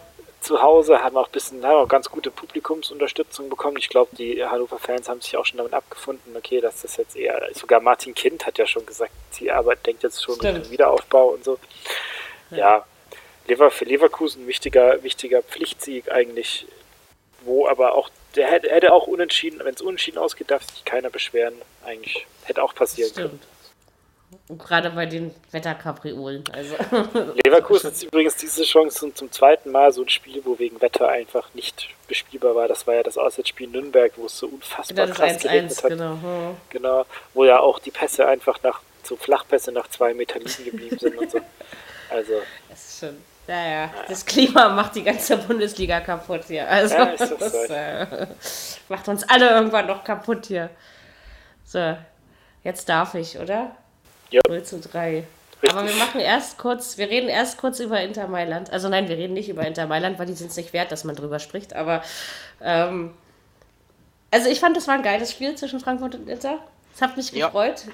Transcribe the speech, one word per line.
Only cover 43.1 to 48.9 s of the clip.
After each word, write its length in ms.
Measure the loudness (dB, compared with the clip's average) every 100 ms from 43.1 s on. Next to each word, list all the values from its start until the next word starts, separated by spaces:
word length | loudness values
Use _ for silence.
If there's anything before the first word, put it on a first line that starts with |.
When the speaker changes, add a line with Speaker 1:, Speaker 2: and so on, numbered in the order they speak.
| -16 -20 _ -10
Speaker 2:
ja, 200 | -6 -4
ja. 260 | -4 -6 -10 -12
Das 180 | -10 -2
Klima 440 | 2 4 8 6
macht 260 | 6 -2 -2
die 80 |
ganze 340 | -2 -2 0 -2
Bundesliga 640 | 0 -4 -4 -4 -4 -4
kaputt 460 | -4 -8 -6 -10 -8
hier. 200 | -8 0
Also, 280 | 2 4 4
Speaker 1:
Ja, 80 | 2
ist 140 | 2
das 180 | -4 -2
Speaker 2:
das, 300 | -4 -2 -4
Speaker 1:
so. 60 |
Speaker 2:
äh, 540 | -6 -6 -8 -8 -8 -10 -10 -12 -12 -12 -16
macht 180 | -12